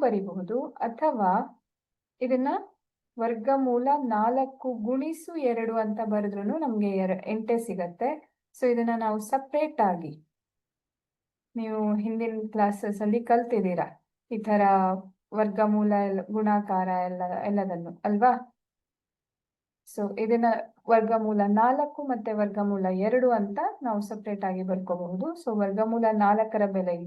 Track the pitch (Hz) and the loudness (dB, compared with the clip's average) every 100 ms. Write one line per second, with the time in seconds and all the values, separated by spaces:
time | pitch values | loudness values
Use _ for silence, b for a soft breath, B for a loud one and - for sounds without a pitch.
0 | 269 208 190 180 180 240 294 - 220 - | 0 0 -2 -6 -4 -4 -4 -6 -8 -2
1 | 311 247 190 196 262 - _ _ _ _ | 0 2 2 2 -2 -10 _ _ _ _
2 | _ _ 254 254 277 370 403 _ _ _ | _ _ -2 0 0 -2 -6 _ _ _
3 | _ - 226 226 233 277 254 240 254 294 | _ -6 -4 -2 0 2 2 2 2 2
4 | 254 208 220 262 262 262 254 226 214 262 | 2 0 2 2 -2 -4 -8 -4 -2 -2
5 | 302 330 - 330 262 226 226 226 214 214 | -2 -6 -8 -2 -2 0 -2 -2 -2 -2
6 | 214 208 202 202 208 311 285 214 202 190 | -2 -2 -2 -4 -4 -2 -2 0 0 0
7 | 185 185 - 220 220 233 226 185 175 170 | 0 -2 -4 -4 -2 -2 -2 -6 -6 -4
8 | 247 311 - _ _ - 254 233 233 226 | -4 -4 -10 _ _ -2 0 2 0 0
9 | 220 214 214 269 269 302 311 - 208 175 | 0 -2 -2 -2 0 -2 0 2 2 2
10 | 156 156 _ _ _ _ _ _ _ _ | -6 -14 _ _ _ _ _ _ _ _
11 | _ _ _ _ _ 233 220 220 214 208 | _ _ _ _ _ -8 -4 -2 0 0
12 | 214 226 233 220 220 214 202 202 214 208 | 0 -2 -4 -4 -4 0 0 0 -4 -2
13 | 214 233 233 240 240 226 185 175 - - | 0 0 2 2 2 0 0 0 -4 -8
14 | _ _ _ 220 214 208 196 190 185 190 | _ _ _ -6 0 4 6 6 4 0
15 | - - _ 208 214 202 214 208 208 202 | -6 -20 _ -2 0 2 2 4 4 2
16 | 202 190 185 214 214 208 208 185 185 185 | 2 -2 -2 0 2 2 2 0 0 0
17 | 180 180 180 185 208 202 190 170 170 - | -2 -4 -4 -4 -2 0 -2 -4 -8 -6
18 | 208 208 247 240 - _ _ _ _ _ | -2 4 4 4 -4 _ _ _ _ _
19 | _ _ _ _ _ _ _ _ - - | _ _ _ _ _ _ _ _ -14 -6
20 | 202 202 220 233 233 220 - _ - 226 | -6 -4 0 2 4 0 -4 _ 2 4
21 | 214 226 214 208 202 208 240 269 294 285 | 4 2 2 2 4 4 4 4 0 -4
22 | 285 240 220 214 208 208 202 196 185 185 | -6 -4 -4 -2 -2 -2 -2 0 0 0
23 | 208 247 247 226 202 202 359 427 254 208 | 2 2 4 2 0 -2 -4 -4 -4 -4
24 | 208 208 214 202 190 185 185 185 185 175 | -4 -8 -8 -4 -4 -4 -2 -4 -2 -4
25 | 175 185 311 339 - 208 196 196 220 233 | -4 -4 -6 -6 -4 -2 0 0 0 2
26 | 226 214 202 208 220 214 202 190 180 170 | 2 4 4 4 2 0 0 0 -2 -2